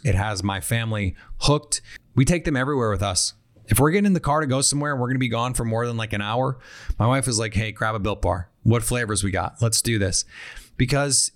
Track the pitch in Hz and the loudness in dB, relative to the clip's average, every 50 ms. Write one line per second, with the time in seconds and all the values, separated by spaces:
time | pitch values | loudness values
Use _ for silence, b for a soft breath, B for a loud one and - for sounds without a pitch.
0 | - 127 92 98 101 110 104 92 95 101 98 95 - - 120 117 113 113 110 104 | 0 0 0 2 0 -2 -2 -2 -2 -2 -2 -4 -4 -2 -2 -2 -2 -2 -2 -2
1 | 101 92 B B B B B - - 139 147 151 - - - B B B B B | -2 -4 B B B B B -2 2 2 2 2 0 -2 -6 B B B B B
2 | _ _ - 120 135 135 175 170 - 175 147 127 131 135 147 131 117 110 101 92 | _ _ 2 4 4 4 4 2 2 0 0 0 0 0 0 0 2 2 2 0
3 | 104 101 90 - - - - _ _ _ _ - - - 104 110 135 156 165 202 | 0 0 0 0 -2 -2 -4 _ _ _ _ -14 -6 -2 2 4 4 4 4 4
4 | 202 202 185 160 - 143 143 156 156 131 127 135 135 - 143 147 147 147 143 127 | 4 4 2 2 2 0 0 0 2 0 0 0 0 0 0 0 -2 -2 -2 -2
5 | 123 123 131 131 131 117 113 117 120 127 123 123 120 113 110 113 120 120 117 113 | -2 -2 0 0 0 0 0 0 -2 -2 -2 -2 -2 -2 -2 -2 -2 -2 -4 -4
6 | 110 110 113 101 101 104 113 123 131 135 131 B B B B B B B B - | -4 -4 -4 -4 -4 -2 -2 0 0 -2 -2 B B B B B B B B 2
7 | - 120 127 135 127 131 113 101 113 107 - 104 113 110 107 - 113 110 110 110 | 2 2 2 2 2 0 0 -2 -2 -2 -2 -2 -2 -2 -2 -4 -2 -2 -2 -2
8 | 95 107 101 - - 95 90 90 87 - _ _ - 113 117 120 107 - 123 123 | -2 -2 -2 0 0 0 0 -2 -4 -8 _ _ 2 4 4 4 2 0 0 0
9 | 120 104 107 98 101 98 90 90 87 - - - 117 113 110 - - 113 117 104 | 0 0 -2 -2 0 0 0 -2 -2 -4 -4 -2 0 0 2 0 0 0 0 2
10 | 98 90 - - B B B B B B B B B B B - 131 123 143 139 | 2 0 0 -2 B B B B B B B B B B B 0 0 2 2 0
11 | 143 143 131 - - - - | 0 2 2 0 0 -2 -4